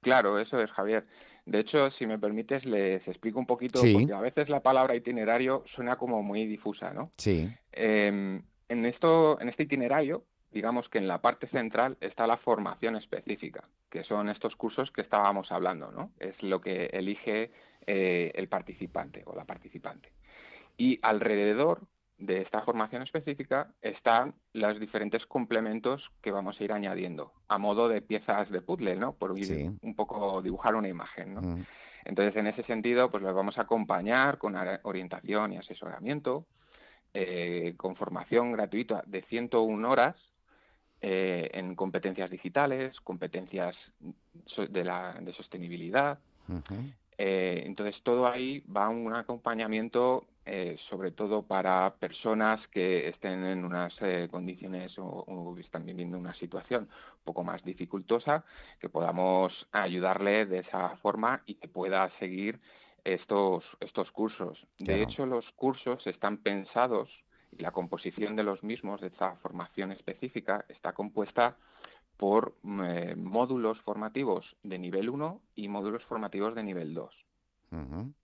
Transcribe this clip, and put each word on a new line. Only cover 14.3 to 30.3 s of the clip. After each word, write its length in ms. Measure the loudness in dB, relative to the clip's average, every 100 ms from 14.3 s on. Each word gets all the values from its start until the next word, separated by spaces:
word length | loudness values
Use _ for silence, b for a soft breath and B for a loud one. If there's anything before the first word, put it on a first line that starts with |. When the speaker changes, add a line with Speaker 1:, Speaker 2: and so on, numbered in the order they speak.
| -2 -4 -4
Speaker 1:
cursos 340 | -4 -2 -4
que 100 | -4
estábamos 500 | 2 4 6 4 0
hablando, 400 | 0 0 -2 -8
¿no? 200 | -10 -12 -8
Es 220 | -10 -6
lo 200 | -2 -2
que 240 | 0 -2 -2
elige, 580 | -2 -2 -4 -2 -2 -2 b b b -2
eh, 460 | 2 4 2 0 -2
el 120 | -2
participante 720 | -4 -4 -10 -8 -6 -8 -14 -14
o 100 | -14
la 80 | -12
participante. 680 | -14 -14 -14 -12 -14 -20 _ B B B B B 0
Y 200 | 2 4
alrededor 800 | 4 4 4 4 4 4 2 2 -4 _ _ _
de 240 | -2 -2
esta 200 | 0 -2
formación 400 | 0 -2 -2 -4
específica 720 | -4 -4 -4 -8 -2 -2 -2 _
están 540 | -8 0 6 6 4 -4 _
los 260 | 0 0 0
diferentes 460 | -2 -2 0 -2 -2
complementos 760 | -2 2 0 0 -2 -2 -2 -6 _
que 100 | -4
vamos 240 | -2 -4 -4
a 60 |
ir 80 | -2
añadiendo, 640 | -2 -2 -4 -4 -6 -10 _ _
a 80 | 0
modo 320 | 2 4 4
de 120 | 2
piezas 480 | 0 -4 2 0 2
de 120 | -4
puzzle, 340 | -2 -2 0 0
¿no? 160 | -2 -2
Por 220 | -4 -2
ir 80 | -2
Speaker 2:
Sí. 240 | -2 -2 -6
Speaker 1:
un 140 | -8 -4
poco 460 | -4 -2 -2